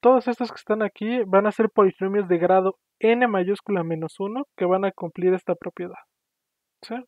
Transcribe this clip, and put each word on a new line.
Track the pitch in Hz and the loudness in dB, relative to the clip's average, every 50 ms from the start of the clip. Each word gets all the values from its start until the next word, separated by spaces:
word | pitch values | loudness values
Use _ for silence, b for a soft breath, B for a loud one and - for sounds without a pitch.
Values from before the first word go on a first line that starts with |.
Todos | - 240 254 254 226 | 6 6 4 4 2
estos | 247 233 - 247 220 | 0 -4 -4 -4 -8
que | - | -8
están | - - - 214 220 | -16 -4 -4 -2 -2
aquí | 214 196 _ - 208 220 240 254 220 | -2 -4 _ -6 -6 -4 -2 -2 -2
van | 190 185 196 202 | 2 2 2 2
a | 190 | 2
ser | 185 - 220 214 | 0 0 0 0
polinomios | _ - 202 190 - _ 190 190 196 208 202 | _ 4 4 4 2 _ -6 -2 -2 -2 0
de | 175 180 | 0 0
grado | 170 175 175 185 190 185 190 190 _ _ _ _ _ | 0 2 4 4 4 4 2 -4 _ _ _ _ _
n | - 220 233 240 254 | 2 2 2 4 2
mayúscula | 240 208 190 180 185 202 - _ - 202 185 170 | 0 2 0 0 -2 -2 -4 _ -4 -4 -2 -2
menos | 165 165 160 160 - - - | -4 -4 -6 -6 -10 -8 -8
uno | 196 202 220 254 285 _ _ | -8 -8 -6 -8 -10 _ _
que | - 190 | -4 0
van | 180 185 190 196 | 0 2 0 0
a | 196 | -2
cumplir | 190 - - 170 - - 180 185 185 | -4 -6 -12 -10 -8 -2 0 0 0
esta | 185 _ - 180 | 0 _ -6 -6
propiedad, | 170 - 185 _ - 175 175 175 - - _ _ _ _ _ _ _ _ _ _ _ _ _ _ _ | -6 -6 -12 _ -10 -12 -12 -12 -18 -20 _ _ _ _ _ _ _ _ _ _ _ _ _ _ _
¿sí? | - - 226 247 247 | -16 -12 -12 -12 -12